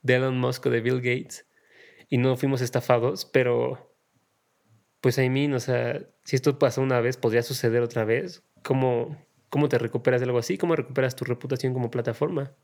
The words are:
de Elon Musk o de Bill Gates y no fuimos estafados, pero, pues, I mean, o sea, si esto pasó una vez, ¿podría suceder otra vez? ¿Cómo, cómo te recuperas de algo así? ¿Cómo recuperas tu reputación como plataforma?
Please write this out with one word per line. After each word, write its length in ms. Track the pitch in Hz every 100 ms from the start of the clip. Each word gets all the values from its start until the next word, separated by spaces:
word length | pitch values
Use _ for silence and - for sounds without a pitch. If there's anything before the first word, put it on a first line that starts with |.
de 120 | 131
Elon 240 | 127 131 127
Musk 280 | 127 127 127
o 40 |
de 100 | 120
Bill 200 | 117 127
Gates 460 | 123 123 - - - _ _ - - - -
y 100 | 123
no 180 | 127 127
fuimos 240 | 139 131
estafados, 640 | 123 131 - 120 123 -
pero, 720 | - 131 123 120 123 127 - _ _ _ _ _ _ _ _ _ _ _
pues, 180 | 131 127
I 100 | 131
mean, 260 | 135 143
o 60 | 131
sea, 400 | 127 120 120 - - _
si 120 | - 135
esto 220 | 151 139
pasó 220 | 135 131
una 200 | 131 123
vez, 160 | 117 127
¿podría 260 | 117 113
suceder 400 | 117 127 117 117
otra 220 | 117 117
vez? 400 | 110 117 185 - _ _
¿Cómo, 540 | - 131 131 120 131 143 _ _ _
cómo 200 | - 147
te 100 | 127
recuperas 420 | 117 123 123 127
de 60 | 127
algo 120 | 123
así? 180 | 113 196
¿Cómo 200 | 170 160
recuperas 400 | 131 131 131 -
tu 80 |
reputación 480 | - 123 135 131 131
como 180 | 127 117
plataforma? 600 | 120 117 113 156 165 139 _